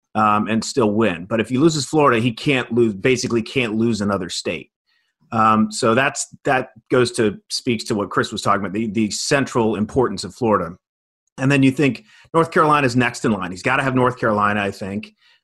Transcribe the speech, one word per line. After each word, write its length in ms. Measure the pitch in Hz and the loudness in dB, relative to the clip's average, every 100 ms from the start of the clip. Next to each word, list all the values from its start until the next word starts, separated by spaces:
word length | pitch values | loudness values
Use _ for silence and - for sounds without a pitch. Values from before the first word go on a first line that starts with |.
| _ 110 | _ 0
um, 320 | 107 104 107 | 2 2 0
and 160 | 110 | -2
still 260 | - 143 110 | -2 0 0
win. 340 | 104 110 85 | 2 0 -2
But 160 | 92 113 | -4 -4
if 80 | 107 | -2
he 100 | 127 | 0
loses 280 | 165 151 131 | 2 0 -2
Florida, 340 | 156 143 117 | 2 4 4
he 120 | 123 | 0
can't 400 | 110 151 131 120 | -2 -2 -2 0
lose, 220 | 113 117 | 0 0
basically 480 | 95 131 120 120 117 | 0 0 0 0 -2
can't 340 | 110 135 120 110 | -2 -2 -2 0
lose 240 | 117 104 | 0 0
another 280 | 104 98 85 | -2 -2 -4
state. 440 | - 107 82 - _ _ _ _ _ _ | -8 -8 -8 -10 _ _ _ _ _ _
Um, 400 | 117 110 107 107 | 2 4 4 2
so 220 | - 117 | 0 0
that's, 320 | 113 143 - - - | 2 0 -2 -10 -8
that 260 | - 131 127 - _ | -2 -2 -2 -12 _
goes 220 | 127 120 | 2 2
to, 280 | - 110 92 - | 0 -2 -2 -8
speaks 320 | - - 113 | -6 -4 -4
to 120 | - 110 | -2 -4
what 140 | 98 | -2
Chris 200 | - 110 | -2 -2
was 120 | 104 | -4
talking 180 | 113 101 | -2 -2
about, 120 | 98 | -2
the, 140 | 101 113 | -6 -4
the 240 | 101 107 | -2 -2
central 640 | - - 143 127 127 110 | -4 -2 0 0 0 0
importance 480 | 98 107 139 113 98 | 0 -2 0 -2 -2
of 120 | 95 | -10
Florida. 420 | - 120 101 85 90 _ _ _ _ _ - | -4 0 0 -2 -10 _ _ _ _ _ -4
And 140 | 135 | 0
then 140 | 143 | 4
you 80 | 135 | 4
think 320 | 131 139 110 - - _ | 4 0 0 -10 -20 _
North 200 | 165 165 | 0 2
Carolina's 420 | 180 156 147 135 | 2 4 4 2
next 300 | 123 120 - | 2 0 0
in 80 | 131 | -2
line. 180 | 101 90 | -2 -4
He's 140 | 90 | -6
gotta 180 | 123 131 | -2 0
have 140 | 139 127 | 0 2
North 220 | 123 120 | 0 0
Carolina, 440 | 120 104 104 104 | 0 0 0 0
I 80 | 98 | -2
think. 440 | - 95 101 107 _ _ _ | -6 -8 -8 -10 _ _ _